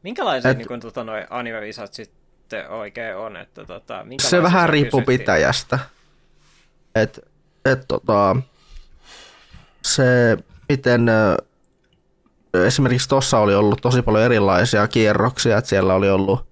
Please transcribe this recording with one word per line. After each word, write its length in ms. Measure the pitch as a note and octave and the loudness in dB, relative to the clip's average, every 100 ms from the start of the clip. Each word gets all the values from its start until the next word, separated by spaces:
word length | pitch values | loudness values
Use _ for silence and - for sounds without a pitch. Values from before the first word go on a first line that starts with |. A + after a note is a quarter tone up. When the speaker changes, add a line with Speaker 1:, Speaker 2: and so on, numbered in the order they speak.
Speaker 1:
Minkälaisia 480 | F#3+ B3 A#3+ C3+ B2+ | -12 -6 -4 0 0
Speaker 2:
Et 60 | C3 | -2
Speaker 1:
niinku, 200 | A#2 A#2+ | -4 -12
tota, 260 | A#2 B2+ | -12 -12
noi 220 | A2+ A2 - | -10 -10 -8
anime-visat 640 | B2 A#2+ A2+ G#2+ A2 G#2 | -10 -8 -10 -12 -14 -16
sitten 760 | - G#2+ _ _ _ _ A2 D2 | -16 -20 _ _ _ _ -12 -10
oikein 460 | A2 G#2 A#2+ A2+ F#2+ | -12 -12 -12 -10 -10
on? 220 | A2 F2+ | -12 -14
Että, 280 | G2 - G2+ | -20 -20 -18
tota, 380 | F2+ - G2 | -20 -16 -16
minkälaisia 260 | G#2 C3+ - F3 | -14 -6 0 2
Speaker 2:
Se 40 | |
vähän 240 | E3 F3+ E3+ | 4 2 2
Speaker 1:
se 40 | |
Speaker 2:
riippuu 280 | D3+ C3+ B2+ | 2 2 0
Speaker 1:
kysyttiin? 180 | B2 B2+ | 0 0
Speaker 2:
pitäjästä. 600 | G#2+ E2+ C#2 - - C3 - _ _ _ _ _ _ _ _ _ _ A2+ | 2 2 2 -2 -4 -6 -8 _ _ _ _ _ _ _ _ _ _ -2
Et, 240 | G#2+ - _ _ _ _ C3+ | -2 -4 _ _ _ _ -2
et, 220 | D3+ - | -2 -2
tota, 480 | - - G#2 G2+ A2+ - _ _ - - - - - - - _ - _ _ - | -6 0 2 2 0 -4 _ _ -20 -20 -20 -20 -20 -20 -20 _ -20 _ _ -2
se, 520 | - B2+ B2 A#2+ A2 - - - | 2 2 4 2 0 -4 -20 -4
miten, 400 | C3+ B2 A#2+ A#2 | -2 2 2 2
ö, 280 | A2 G#2 E2 - _ _ _ _ _ _ _ _ _ _ F2+ F#2+ | 2 2 0 -4 _ _ _ _ _ _ _ _ _ _ 0 2
esimerkiksi 440 | B2+ C3 B2 - | 2 0 0 0
tossa 300 | C3+ B2+ A#2 | -2 2 2
oli 160 | G#2 G2 | 4 4
ollut 260 | G#2 G#2 | 2 0
tosi 200 | A#2+ B2+ | 0 0
paljon 220 | A#2 G#2+ | 2 2
erilaisia 640 | A2+ A2+ G2 F2+ A2+ G#2+ G#2+ | 4 2 4 2 2 0 0
kierroksia, 680 | A#2+ A2 - A#2 - A#2+ G#2+ | 2 2 2 0 0 0 0
että 120 | A#2+ | 0
siellä 240 | G2 F#2+ | 0 2
oli 160 | F#2+ G2 | 2 2
ollut 360 | F#2+ G2 G2 - | 0 0 -2 -6